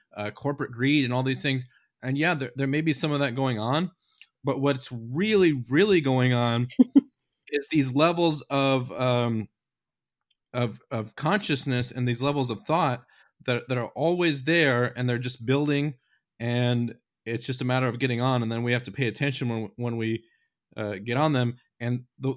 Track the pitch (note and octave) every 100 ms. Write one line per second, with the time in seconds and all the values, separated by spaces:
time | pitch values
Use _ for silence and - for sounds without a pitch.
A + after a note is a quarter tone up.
0 | _ - G#2 - C#3 C#3 - A#2 C3 D3+
1 | B2 B2 C3 B2+ C#3+ C3 B2+ _ _ _
2 | B2+ C#3 E3 D#3 C3 C3+ C3+ D3 D#3+ -
3 | D#3 C#3+ C#3 A#2+ C3+ A2 A2+ D3 F3+ -
4 | _ - - _ C#3 C3+ C#3 C3+ - A#2+
5 | A2+ C#3 G#3+ G#3 F3+ C#3 A#2 C#3+ G#3 F#3
6 | C3+ C3 B2+ B2 A#2+ A#2 B2 - B3 C#4
7 | - _ _ _ - D3 C#3 D#3+ C3+ B2+
8 | E3 F3 E3+ D3+ - C#3 C3+ C3+ B2+ F#2
9 | B2+ B2 A#2+ A2+ G#2 _ _ _ _ _
10 | _ _ _ _ _ B2 A#2+ - - A#2
11 | G#2+ - D3+ G3+ - C#3 C#3+ B2 B2 C3
12 | B2 A#2 C#3 D3 B2 G#2 - D#3+ D3+ A#2+
13 | - _ _ _ - A#2+ - B2+ A2+ -
14 | D#3 F3+ F3 C#3 B2+ E3+ D3 A#2+ B2 -
15 | B2 A#2+ B2+ - A2+ C3+ D3 C#3+ D3 C3+
16 | _ _ _ - A#2 B2 B2 A#2+ A#2+ -
17 | _ _ - A#2 B2+ B2+ B2+ B2+ B2+ A#2
18 | C3 A#2 B2+ B2+ A2+ A#2 A#2+ A#2+ A2 G2
19 | A#2+ - C#3+ C3 B2 A2+ G#2 - A#2+ A#2
20 | A2 A2+ - _ _ _ _ - G#2+ F#2+
21 | A2 B2 D#3 C3+ A#2+ B2 _ - A#2+ B2
22 | - - C3